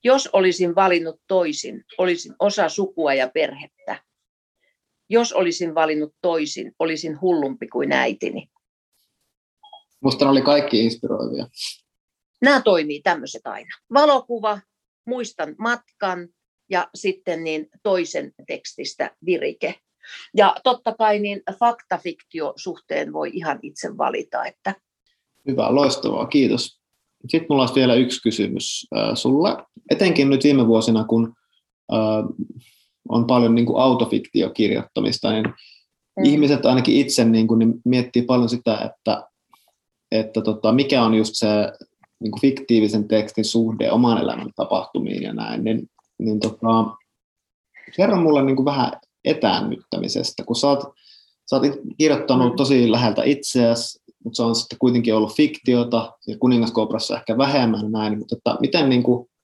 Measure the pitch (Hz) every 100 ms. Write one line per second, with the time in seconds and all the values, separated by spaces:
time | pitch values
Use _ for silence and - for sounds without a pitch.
0 | 240 269 - 202 185 180 180 170 190 175
1 | 165 160 _ 185 165 147 - - _ -
2 | 180 170 - - 202 202 165 - 190 -
3 | 151 135 127 160 143 139 147 _ - 104
4 | _ _ _ _ _ _ _ _ _ _
5 | _ 226 233 - 175 170 170 160 160 151
6 | 151 _ 180 165 151 - - _ 165 156
7 | 170 147 185 165 139 127 120 - 139 135
8 | 127 - - - - _ _ _ _ _
9 | _ _ _ _ _ _ - - _ _
10 | 135 - 139 135 135 147 143 110 117 -
11 | - - - 69 - - - - _ _
12 | _ _ _ _ 254 277 220 175 151 147
13 | - 165 120 113 - 101 117 - _ 247
14 | 302 269 - 233 214 208 _ _ _ _
15 | - 247 220 - 151 151 226 240 _ _
16 | 196 180 175 _ _ _ _ 185 - -
17 | 196 190 - 165 165 156 156 _ 208 185
18 | 165 160 - _ - 143 - - - -
19 | - _ 165 175 143 - - - _ _
20 | - - - 196 196 - 254 247 233 214
21 | 220 208 208 202 - 196 240 240 _ 175
22 | 175 - _ 160 147 - 185 - _ 147
23 | 151 151 147 185 165 - - - 170 -
24 | 147 - - 123 127 _ 196 196 _ _
25 | _ _ _ _ 139 123 110 131 139 135
26 | 107 101 117 147 120 120 - _ _ _
27 | _ _ 127 - 165 143 123 135 127 120
28 | 123 - 113 107 101 - - - - -
29 | 55 117 - 139 190 - - - - 151
30 | 190 147 139 135 147 139 117 113 113 110
31 | 107 117 113 _ _ _ _ _ - 113
32 | 110 107 - - - - _ _ _ _
33 | - 113 120 123 117 117 117 - 131 123
34 | 117 - - - - - 110 - - -
35 | 107 - - 110 110 - - _ _ _
36 | _ - 139 151 143 143 - 127 123 120
37 | 127 - 117 113 110 113 113 117 123 123
38 | 123 120 120 127 117 120 - 113 - -
39 | - - - _ _ _ _ _ _ _
40 | _ 110 110 113 110 107 113 123 139 135
41 | 117 110 110 - 107 104 104 - - _
42 | _ _ 107 104 139 131 - 117 107 110
43 | 104 107 107 - 107 117 113 107 - 120
44 | 123 110 - - - - - 95 - -
45 | - 50 - 110 55 58 110 110 - _
46 | _ _ 110 107 110 - 113 113 110 -
47 | _ _ _ _ _ _ _ - - -
48 | 208 190 160 147 135 135 135 139 123 -
49 | _ _ - 156 104 92 - - _ -
50 | 92 - - - - 120 143 139 - _
51 | _ - _ _ - 135 143 - - -
52 | 156 139 - 127 123 120 135 131 117 117
53 | 120 98 113 143 - 127 117 117 - -
54 | _ _ 117 - 117 117 - - 127 120
55 | 113 110 107 - 147 - - 123 117 117
56 | 113 _ - 107 127 123 113 - 107 110
57 | - 104 - 113 139 143 117 107 107 110
58 | 107 107 - 120 - - - 170 139 123
59 | 120 123 - _